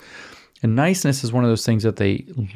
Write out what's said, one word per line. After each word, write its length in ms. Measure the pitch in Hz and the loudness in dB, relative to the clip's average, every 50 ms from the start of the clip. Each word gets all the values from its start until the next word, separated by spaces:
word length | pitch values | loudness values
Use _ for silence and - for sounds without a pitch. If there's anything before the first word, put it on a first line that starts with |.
| - - - - - - - - - _ _ _ | -20 -20 -20 -20 -20 -20 -20 -20 -20 _ _ _
And 140 | - 113 110 | 0 0 2
niceness 480 | 127 151 175 190 180 - 143 131 135 | 2 2 2 0 2 0 0 0 0
is 100 | - 113 | -2 -2
one 120 | 117 127 123 | 0 2 2
of 60 | 120 | 2
those 140 | 113 107 - | 2 2 2
things 200 | 120 113 107 107 | 0 0 2 0
that 100 | 110 98 | 0 0
they 300 | - 104 98 98 - - - - 123 107 95 104 | 2 0 0 0 -2 -6 -8 -8 -8 -8 -4 -2